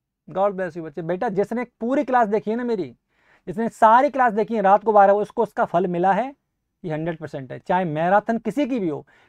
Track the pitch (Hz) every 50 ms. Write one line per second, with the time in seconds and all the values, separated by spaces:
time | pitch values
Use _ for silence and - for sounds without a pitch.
0 | _ _ _ _ _ - 151 180 196 208 196 185 185 175 156 175 165 160 147 185
1 | 170 160 180 185 247 240 190 190 202 - 233 240 247 - _ - 226 233 269 294
2 | 294 - 254 247 233 196 208 208 202 208 220 240 247 240 233 190 160 123 117 _
3 | _ _ _ _ _ _ _ _ _ 185 160 190 233 214 - - 233 214 220 247
4 | 269 294 - 269 254 240 196 214 214 - 233 220 196 190 202 208 208 226 208 208
5 | 196 196 202 208 202 - - - 220 202 - - 220 - - 170 190 180 175 170
6 | 180 190 190 196 247 269 285 _ _ _ _ _ _ _ _ _ - 175 156 151
7 | 160 170 165 156 156 139 - 147 131 123 131 131 _ - 185 185 190 165 147 151
8 | 165 180 196 208 208 - 233 226 - 220 185 269 294 233 269 240 190 165 143 135
9 | 143 _ _ _ _